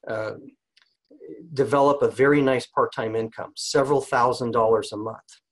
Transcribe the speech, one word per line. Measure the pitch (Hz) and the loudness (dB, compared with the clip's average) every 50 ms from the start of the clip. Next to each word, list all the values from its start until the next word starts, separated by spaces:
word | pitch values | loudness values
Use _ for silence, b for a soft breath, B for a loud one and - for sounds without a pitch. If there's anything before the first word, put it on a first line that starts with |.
| - | -8
uh, | - 113 110 110 107 104 - - - _ _ _ _ _ _ _ _ _ _ _ _ - - - - - - 170 170 160 | -6 -6 -6 -6 -6 -8 -12 -16 -20 _ _ _ _ _ _ _ _ _ _ _ _ -20 -20 -18 -18 -18 -18 -18 -12 -2
develop | 135 139 110 135 143 139 143 143 143 | -2 0 2 2 4 4 4 4 2
a | - 113 | 0 0
very | - 123 135 143 147 147 | 2 2 4 4 4 4
nice | 139 131 131 123 - | 4 2 2 0 -2
part-time | - _ - 123 113 - - 120 110 110 | -4 _ -2 -2 -2 -2 -6 -6 -4 -2
income, | 113 113 110 - - 95 - _ | -4 -4 -4 -8 -12 -14 -14 _
several | - - - - 151 139 131 147 135 | -12 -10 -2 0 0 2 2 2 0
thousand | - - - 123 117 127 120 - 131 117 | 0 0 0 2 2 2 0 -2 -4 -2
dollars | 113 120 113 110 113 110 101 - | 0 2 4 4 4 2 0 -4
a | - | -8
month. | 104 107 110 113 - _ _ - _ _ _ | -8 -8 -10 -10 -12 _ _ -20 _ _ _